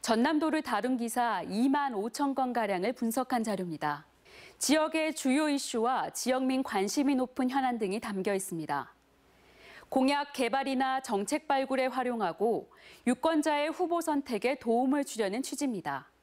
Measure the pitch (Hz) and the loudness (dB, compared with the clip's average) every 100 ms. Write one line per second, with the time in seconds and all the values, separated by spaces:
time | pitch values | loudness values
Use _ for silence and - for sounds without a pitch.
0 | - 226 262 311 320 311 311 220 240 254 | 2 2 4 2 2 0 0 -2 0 -2
1 | 233 247 240 196 170 190 262 294 277 220 | -2 -2 -2 -2 -4 0 2 2 0 -2
2 | 220 - 277 269 254 240 214 190 202 254 | -4 -2 -2 0 0 0 0 0 -2 -2
3 | 233 226 254 247 226 196 185 160 151 147 | -2 -2 0 -2 0 -2 -4 -2 -2 -4
4 | - _ - - - - - 311 311 320 | -10 _ -20 -20 -20 -6 2 2 2 0
5 | 311 302 269 262 302 277 - 240 226 254 | -2 0 0 2 2 0 -2 0 0 0
6 | 151 - 233 254 262 262 262 202 202 302 | -2 -4 0 0 2 0 0 -2 0 2
7 | 277 262 254 - 254 269 262 240 208 208 | 2 2 0 0 0 2 0 0 -2 -2
8 | 226 196 185 196 190 170 151 143 127 - | -4 -2 0 -2 -2 -6 -4 -4 -6 -18
9 | _ _ _ _ - - - - - 262 | _ _ _ _ -20 -20 -20 -20 -2 2
10 | 262 285 285 - 233 269 269 262 262 262 | 2 2 -2 -2 0 0 0 0 2 0
11 | 262 202 202 294 - 277 269 262 254 254 | -2 -2 0 -4 0 0 2 0 0 0
12 | 247 240 185 160 220 196 - - - - | -2 0 -2 0 0 0 -4 -20 -20 -4
13 | - 247 320 320 311 294 302 302 359 339 | -2 2 2 2 2 2 0 0 0 0
14 | 330 285 277 220 240 294 226 233 262 285 | 0 -2 0 -2 0 -2 0 2 2 0
15 | 277 220 202 214 262 269 285 208 147 139 | -2 -2 -2 -2 -4 -4 -2 -2 -4 -6
16 | - _ | -8 _